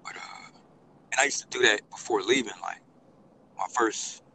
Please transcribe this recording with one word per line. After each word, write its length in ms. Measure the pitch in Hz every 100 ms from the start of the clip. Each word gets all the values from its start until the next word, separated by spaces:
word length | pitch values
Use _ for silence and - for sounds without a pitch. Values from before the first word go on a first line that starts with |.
But, 120 | - 50
uh, 340 | 50 50 - - _ _ _ _ _
and 80 | -
I 40 |
used 180 | 139 -
to 60 | -
do 140 | 127 120
that 220 | 104 _
before 320 | - - 107
leaving. 360 | 95 135 110 90
Like, 200 | 90 - _ _ _ _ _ _ _ -
my 100 | 92
first 480 | - 113 - - - _